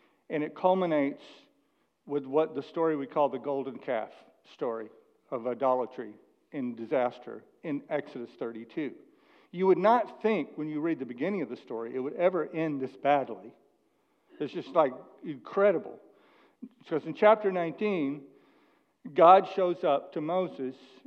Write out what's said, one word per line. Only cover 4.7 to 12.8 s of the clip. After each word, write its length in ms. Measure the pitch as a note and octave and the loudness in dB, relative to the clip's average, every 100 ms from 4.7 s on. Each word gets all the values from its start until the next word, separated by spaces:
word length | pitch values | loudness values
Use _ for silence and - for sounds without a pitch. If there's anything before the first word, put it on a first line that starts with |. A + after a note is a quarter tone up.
| A2+ A2 - _ _ - | -6 -10 -18 _ _ -10
of 160 | B2+ A#2+ | -6 -4
idolatry 640 | A#2 C3 B2+ A#2 - G#2+ G#2 _ _ _ | 0 2 2 0 -8 -12 -14 _ _ _
and 240 | D3+ B2 A2+ | -6 -6 -6
disaster 680 | A2+ C#3 B2 - A#2+ G#2+ - _ | -2 0 0 -4 -14 -16 -18 _
in 200 | E3 C#3 C#3+ | -8 -8 -4
Exodus 420 | D3+ - C3 A#2 - | -6 -6 -10 -12 -10
thirty-two. 540 | A#2 A2+ A2+ E3 C#3 - - _ _ _ _ | -10 -10 -12 -8 -8 -8 -20 _ _ _ _
You 160 | F3 F#3+ | 0 4
would 120 | F3 | 4
not 440 | G#3 A#3+ F#3+ - | 6 4 2 -2
think 280 | G#3+ G3 C3+ - | 0 0 -2 -6
when 120 | D3+ | -6
you 120 | D3+ | -4
read 180 | E3 C#3+ | -2 -2
the 80 | B2 | -6
beginning 360 | A#2+ E3+ G3+ | -4 -4 -2
of 80 | A#2+ | -4
the 60 | A#2 | -8
story 380 | - A2+ A#2 | -10 -8 -6
it 60 | B2+ | -6
would 160 | C3+ E3+ | -4 2
ever 320 | F3+ F#3 D3+ | 2 2 -2
end 260 | D#3+ D#3+ C#3 | -4 -4 -2